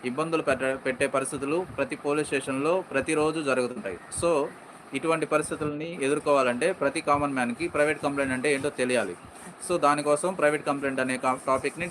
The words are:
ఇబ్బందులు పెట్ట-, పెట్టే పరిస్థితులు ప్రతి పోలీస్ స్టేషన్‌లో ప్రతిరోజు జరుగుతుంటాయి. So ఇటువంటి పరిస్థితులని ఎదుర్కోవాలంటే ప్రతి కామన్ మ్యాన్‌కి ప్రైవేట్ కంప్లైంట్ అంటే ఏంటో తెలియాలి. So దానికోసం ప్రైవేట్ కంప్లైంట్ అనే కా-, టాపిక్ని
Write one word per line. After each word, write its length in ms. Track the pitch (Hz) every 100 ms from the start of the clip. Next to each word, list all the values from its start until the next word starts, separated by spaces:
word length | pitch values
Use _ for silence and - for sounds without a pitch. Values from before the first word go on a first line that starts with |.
| 127
ఇబ్బందులు 320 | 127 160 160 147
పెట్ట-, 320 | 127 131 135 135
పెట్టే 200 | 123 139 135
పరిస్థితులు 420 | 131 143 139 165 180 135
ప్రతి 200 | 135 143
పోలీస్ 240 | 147 151 147
స్టేషన్‌లో 440 | 139 143 135 151 185 180
ప్రతిరోజు 500 | 139 135 151 151 160 139
జరుగుతుంటాయి. 480 | 127 123 120 101 87 - -
So 100 | 170 151 160 - - - - 135
ఇటువంటి 280 | 160 165 151
పరిస్థితులని 580 | 151 147 151 151 147 165 175 135
ఎదుర్కోవాలంటే 640 | 147 151 139 127 120 160 180
ప్రతి 200 | 139 160 151
కామన్ 280 | 143 143 135
మ్యాన్‌కి 280 | 120 117 170 151
ప్రైవేట్ 240 | 147 151 147
కంప్లైంట్ 280 | 143 135 127
అంటే 120 | 147 139
ఏంటో 160 | 143 139
తెలియాలి. 340 | 127 123 101 87 - - - - -
So 60 | 175 143
దానికోసం 440 | 147 147 147 185 180
ప్రైవేట్ 240 | 147 151 147
కంప్లైంట్ 320 | 143 139 131
అనే 140 | 131 127 131
కా-, 140 | 127 135
టాపిక్ని 380 | 131 139 151 175